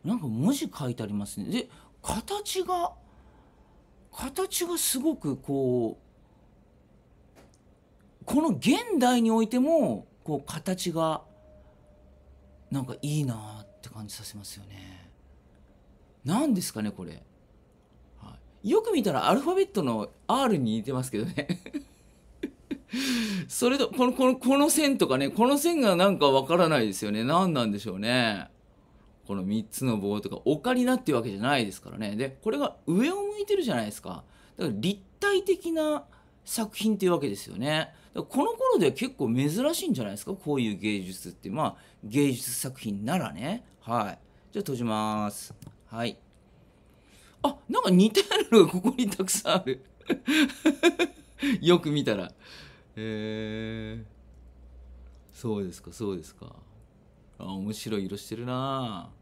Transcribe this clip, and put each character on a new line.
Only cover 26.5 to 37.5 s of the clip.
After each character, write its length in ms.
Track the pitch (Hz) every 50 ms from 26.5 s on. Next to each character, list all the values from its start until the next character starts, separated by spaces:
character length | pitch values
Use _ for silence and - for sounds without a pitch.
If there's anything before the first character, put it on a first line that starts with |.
| 165
ら 120 | 180 180 160
な 120 | 156 135
い 80 | 113 104
で 40 |
す 120 | 95 - 110
よ 80 | 104
ね。 100 | 104 107
何 320 | 113 131 156 175 190 185 160
な 120 | 131 120
ん 40 | 110
で 80 | 101 101
し 100 | 107 110
ょ 60 | 90
う 40 | 95
ね。 480 | 104 117 123 127 120 113 104 92 - - - _ _ _ _ _ _ _ _ - - - - _ _
こ 120 | - 101
の 80 | 98 92
三 200 | 95 104 110 107 -
つ 140 | - - 131
の 140 | 127 113 104
棒 220 | 95 101 104 104
と 80 | - -
か、 120 | - - -
オ 140 | - - 156
カ 160 | - 247 254
リ 100 | 247 247
ナ 100 | 254 254
っ 80 | 247
て 100 | - -
い 20 | -
う 20 |
わ 60 | 117
け 80 | 113 123
じ 80 | 98 98
ゃ 20 |
な 160 | 110 135 147
い 80 | 131 113
で 60 | 98
す 100 | 95 -
か 100 | - 87
ら 60 | 87
ね。 200 | 98 107 101 104
で、 120 | 107 139 135 135 -
こ 80 | - 214
れ 80 | 233 285
が 180 | 285 - - - _ -
上 240 | 165 190 247 320
を 100 | 381 403
向 180 | 403 403 415 415
い 60 | 403
て 80 | 415 415
る 80 | 392
じ 80 | 330 233
ゃ 60 | 151
な 60 | 120
い 40 | -
で 60 | 214
す 100 | 208 -
か。 220 | - 185 180 139 - - - - - - _
だ 80 | - 180
か 60 | 147
ら 60 | 104 101
立 200 | 113 180 202 202 - - - -
体 240 | - 403 403 381 392
的 260 | 392 370 349 - 339
な 340 | 330 320 311 302 302 285 - - - - _ - _ _ _
作 320 | - - - 220 208 -
品 200 | - - 220 214
っ 20 | 202
て 80 | 196
い 20 | 180
う 40 |
わ 80 | 175 151
け 80 | 143 120
で 80 | 101
す 100 | 98 -
よ 100 | -